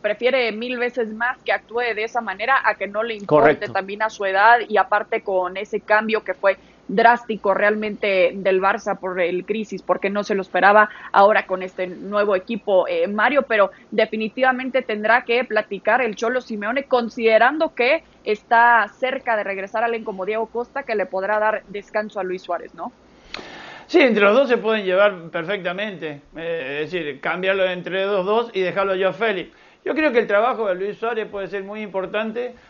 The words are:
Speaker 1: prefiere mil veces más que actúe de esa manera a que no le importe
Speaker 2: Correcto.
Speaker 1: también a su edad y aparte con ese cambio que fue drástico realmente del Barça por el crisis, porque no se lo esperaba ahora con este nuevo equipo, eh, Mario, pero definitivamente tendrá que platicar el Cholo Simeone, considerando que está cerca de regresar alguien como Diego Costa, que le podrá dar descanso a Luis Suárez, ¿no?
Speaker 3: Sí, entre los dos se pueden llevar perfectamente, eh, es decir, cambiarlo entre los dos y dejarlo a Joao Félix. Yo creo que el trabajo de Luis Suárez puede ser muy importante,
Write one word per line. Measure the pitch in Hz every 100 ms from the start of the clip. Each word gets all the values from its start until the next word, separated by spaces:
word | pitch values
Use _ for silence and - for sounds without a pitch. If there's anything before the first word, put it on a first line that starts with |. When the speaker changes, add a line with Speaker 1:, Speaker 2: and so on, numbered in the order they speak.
Speaker 1:
prefiere | 208 208 240 262 233
mil | 214 247 247
veces | 240 247 220
más | 220 240 -
que | -
actúe | 202 - 226 240 208
de |
esa | 226 247
manera | 220 190 226 269
a | 220 208
que | 196
no | 208
le | 233
importe | 214 202 151 151 143
Speaker 2:
Correcto. | 208
Speaker 1:
también | 190 190 208
a | 220
su | - 196
edad | 190 214 240 208
y | 202
aparte | 190 208 214 226
con | 208 185 180 190
ese | 214 214
cambio | - 214 220 214 202
que |
fue | 185 196 190 - _ -
drástico | 196 226 240 - 214 202
realmente | 190 208 214 214 202 208 190 170
del | 196 190 190
Barça | 196 220 208 190
por | 185 180
el | 175 180 180
crisis, | 214 208 185
porque | - 185 196
no | 208
se | 208 202
lo |
esperaba | 190 180 190 208 214 - -
ahora | - 202 208 208
con | 185
este | 185 - 185
nuevo | 165 190 208 208
equipo, | 185 185 220 - 185 160
eh, | 170 180
Mario, | 208 226 285
pero | - 220 196 - -
definitivamente | 214 214 220 220 254 254 254 262 262
tendrá | 247 214 214 240 240
que | 240
platicar | 240 214 208 196 - 240
el | 240 196
Cholo | - 254
Simeone, | - 214 208 269 269
considerando | 247 233 - 226 220 240 311 320 -
que | 247 320 - _
está | - 214 - 233 240 233 208 -
cerca | 262 269 247 214
de |
regresar | 196 190 196 220
alguien | 233 226 220
como | 190 185
Diego | 220 220
Costa, | 233 240 277
que | 269 214
le | 185
podrá | 190 190 214
dar | 214 208 -
descanso | 196 - 214 214 208
a |
Luis | 185 180
Suárez, | - 165 -
¿no? | 165 247 - _ _ - - - - - - -
Speaker 3:
Sí, | 330
entre | 262 220
los | 202
dos | 226 262
se | 233
pueden | 214 214 190
llevar | 185 208 180 165
perfectamente, | 170 165 202 175 180 214 180 160 143 _ 151
eh, | 170 165 131 143
es | 151
decir, | 175 151 131
cambiarlo | 170 170 185 196 185
entre | 180 170 185 196
los | 202 185
dos | 220 233
y | 190
dejarlo | 180 190 196
a | 185
Joao | 190
Félix. | 180 226 185 - _ _ _ -
Yo | 285
creo | 302
que | 233
el | 208
trabajo | 208 240 220 208
de | 180
Luis | 196 190
Suárez | 226 220 208
puede | 202 185
ser | 202
muy | 190 214
importante, | 208 190 180 208 220 220 247 - _